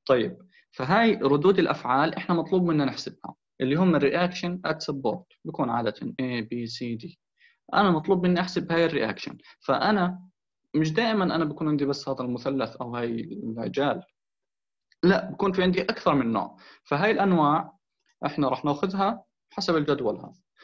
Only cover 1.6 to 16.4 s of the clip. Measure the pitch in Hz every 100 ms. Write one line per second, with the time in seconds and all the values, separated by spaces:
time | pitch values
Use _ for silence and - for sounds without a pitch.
1.6 | 160 151 123 131 160 185 - 170 156 185
2.6 | 175 151 135 - - - - - _ -
3.6 | 131 151 185 151 139 170 180 - 175 180
4.6 | 165 156 - 139 123 - - _ - -
5.6 | 123 120 113 - 117 117 127 120 113 120
6.6 | 117 - 120 117 160 - _ _ _ _
7.6 | - - 202 160 180 180 180 175 170 170
8.6 | 160 170 160 147 110 - - - - _
9.6 | - 131 196 208 180 185 - _ _ _
10.6 | _ 151 156 156 233 214 175 160 156 147
11.6 | 156 147 139 135 - 131 123 120 135 135
12.6 | 113 - 123 120 120 117 110 - 117 117
13.6 | 113 135 143 117 - _ _ _ _ _
14.6 | _ _ _ - 180 196 - - 196 185
15.6 | 180 180 - 226 175 139 117 107